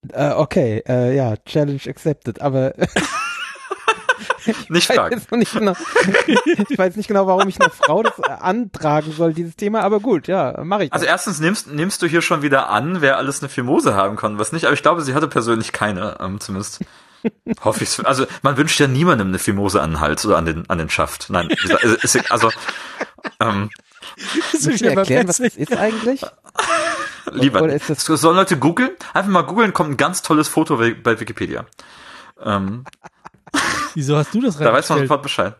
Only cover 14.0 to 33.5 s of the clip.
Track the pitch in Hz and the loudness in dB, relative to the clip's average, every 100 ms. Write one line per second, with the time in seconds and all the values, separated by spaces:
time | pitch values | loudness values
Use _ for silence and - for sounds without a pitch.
14 | 98 107 110 104 104 165 - 143 143 170 | 2 0 -4 -2 -4 0 0 2 4 2
15 | 143 131 151 135 117 113 110 - 107 95 | 0 0 0 0 0 0 0 -4 -4 -2
16 | 101 - 95 98 - 98 104 - - - | -6 -8 -8 -8 -6 -6 -6 -10 -14 -14
17 | _ _ 226 _ - 226 - 107 - - | _ _ -6 _ -8 -4 -2 -2 -2 -2
18 | 117 131 131 - 135 120 156 - 143 127 | 0 0 0 0 0 2 2 4 2 4
19 | 175 139 95 92 - 98 101 95 78 80 | 4 4 2 0 0 0 2 2 0 0
20 | 76 78 104 87 82 80 - 87 78 - | 0 0 2 2 2 -2 -4 -4 -2 -2
21 | 76 - - 95 82 - 95 - 117 107 | -2 -4 -4 -4 -2 -2 2 2 4 2
22 | - 127 - 117 113 - - - - - | 2 0 2 2 2 0 -10 -12 -14 -12
23 | - - - - 110 101 104 - _ _ | -12 -12 -16 -4 -2 0 -4 -10 _ _
24 | - - - - - 320 - 220 233 - | -20 -14 -6 -6 -2 -2 0 2 2 2
25 | 196 - 190 175 247 - 147 240 214 220 | 2 2 2 0 -2 -2 -4 0 0 0
26 | 220 269 - _ - - - 659 640 640 | -2 -4 -6 _ -10 -6 -2 -2 -2 -6
27 | - - - - 135 131 160 143 - 151 | -8 -10 -10 0 2 4 2 0 -2 -4
28 | - 156 156 180 190 160 147 170 254 381 | 0 2 4 4 4 2 2 2 -2 -2
29 | - - 190 185 143 190 220 - 165 131 | -4 -2 2 2 2 2 2 2 -2 0
30 | 143 180 - 151 151 - 156 139 117 107 | 0 0 0 2 2 0 0 2 2 0
31 | 120 110 110 110 92 62 - _ - - | -2 -2 -4 -6 -6 -6 -10 _ -20 -20
32 | - - - _ 110 101 95 113 127 _ | -20 -20 -20 _ -4 -2 -2 -6 -12 _
33 | - _ - _ - | -20 _ -20 _ -4